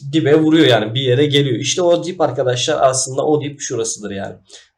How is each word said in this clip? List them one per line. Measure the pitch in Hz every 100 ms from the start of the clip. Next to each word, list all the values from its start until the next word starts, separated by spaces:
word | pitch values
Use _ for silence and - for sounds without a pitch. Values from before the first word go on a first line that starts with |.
| 139
dibe | 156 135 156
vuruyor | 156 160 135
yani | 113 107
bir | 123
yere | 131 123 147
geliyor. | 143 139 113
İşte | 131 185
o | 175 170
dip | 160 185
arkadaşlar | 151 127 127 123 - 147
aslında | 131 127 135 135 147
o | 151
dip | 143 139
şurasıdır | - 120 - - 104
yani. | 98 101 - _ - _